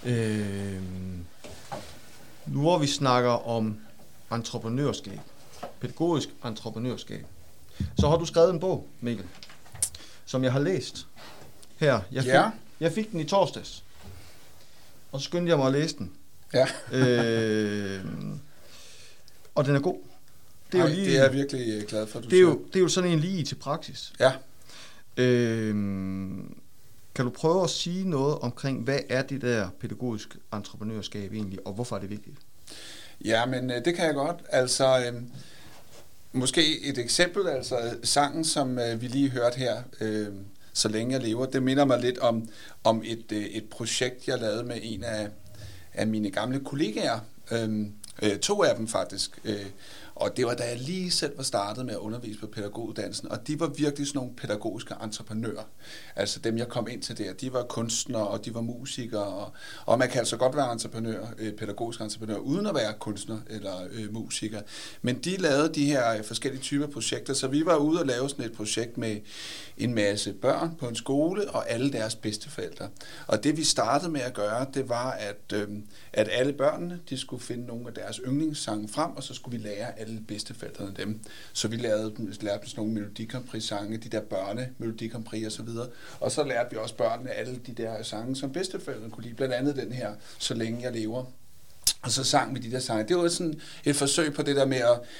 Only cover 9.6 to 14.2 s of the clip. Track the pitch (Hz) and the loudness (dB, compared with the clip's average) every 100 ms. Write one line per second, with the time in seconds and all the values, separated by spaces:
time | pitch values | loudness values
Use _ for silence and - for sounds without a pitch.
9.6 | - - - - - - - 131 127 131 | -14 -6 -6 -6 -16 -16 -2 2 4 4
10.6 | 151 180 - - - - - - - - | 4 2 -2 -8 -12 -14 -14 -14 -14 -14
11.6 | - - 151 120 95 127 127 135 208 - | -14 2 4 4 2 0 6 8 6 2
12.6 | - - 165 160 214 170 147 196 175 - | -12 0 0 0 -2 -2 2 4 4 2
13.6 | 110 - - - - - | -10 -12 -14 -14 -14 -12